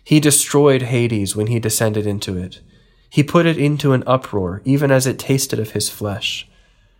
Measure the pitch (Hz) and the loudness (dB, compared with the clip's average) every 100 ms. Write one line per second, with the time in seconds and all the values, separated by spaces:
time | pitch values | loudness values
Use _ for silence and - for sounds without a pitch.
0 | - 151 147 139 - 143 147 135 123 127 | 2 4 4 2 2 4 4 4 0 0
1 | 117 113 98 104 107 120 113 - 113 107 | 0 -2 -4 -4 -2 -2 -2 0 0 0
2 | 104 101 - 92 90 - - _ _ _ | -4 -4 -6 -6 -8 -12 -20 _ _ _
3 | _ - 139 175 165 156 143 147 143 131 | _ -2 2 4 2 2 0 0 2 2
4 | - 131 - 104 92 98 127 139 147 135 | 2 -2 -2 -6 -4 -4 0 2 4 2
5 | 127 110 - 135 - 113 110 104 - - | 2 -4 -2 -2 -2 -4 -4 -4 -6 -6
6 | 104 98 - - - _ _ _ _ _ | -8 -6 -8 -10 -14 _ _ _ _ _